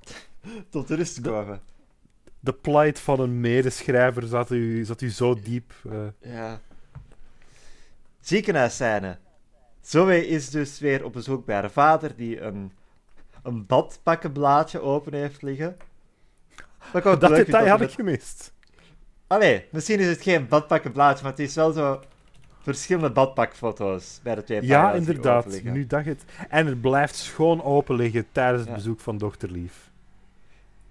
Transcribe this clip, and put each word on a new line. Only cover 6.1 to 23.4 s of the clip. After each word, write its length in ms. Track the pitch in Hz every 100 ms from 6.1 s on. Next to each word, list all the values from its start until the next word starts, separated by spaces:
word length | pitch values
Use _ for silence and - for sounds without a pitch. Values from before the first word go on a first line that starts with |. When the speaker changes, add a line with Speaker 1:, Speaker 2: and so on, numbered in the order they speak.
| 104 -
Speaker 1:
Ja. 280 | 117 113 113 - - - - - - - - - - - - - - - _
Ziekenhuisscène. 1000 | - 190 214 160 120 - 123 104 95 87 _ _ _ _ _ -
Zoe 460 | - 151 190 175 170
is 240 | 160 131
dus 280 | 151 143 -
weer 260 | 147 135
op 80 | -
bezoek 320 | 120 113 135 -
bij 140 | 101
haar 100 | 101
vader, 460 | 143 151 156 156 113
die 240 | 117 113
een, 320 | 110 190 196 190 _ _ _ - - -
een 240 | 131 117 101
badpakkenblaadje 1160 | 131 - - - 160 165 143 143 143 156 170
open 340 | 139 143 147
heeft 280 | 143 143 139
liggen. 340 | 139 135 160 180 - - _ _ _ _ _ - - - -
Wat 120 | 180
ik 20 | 196
ook 140 | 175
Speaker 2:
Dat 100 | -
Speaker 1:
leuk 40 | 151
vind, 80 | -
Speaker 2:
detail 160 | 220
Speaker 1:
dat 80 | 208
Speaker 2:
had 80 | 214
Speaker 1:
met 80 | 226
Speaker 2:
ik 60 |
gemist. 580 | - 202 139 - - - - _ _ - - - _ _
Speaker 1:
Allee, 380 | 196 196 104 -
misschien 280 | 160 156 214
is 60 | 180
het 140 | 165
geen 260 | - 170 123
badpakkenblaadje, 720 | 151 151 160 - 117 143 135
maar 80 | 139
het 80 | 131
is 140 | 143
wel 180 | 156 160
zo 280 | 156 143 135 - _ _ - - _
verschillende 520 | - 135 - 180 156
badpakfoto's 1080 | 127 135 131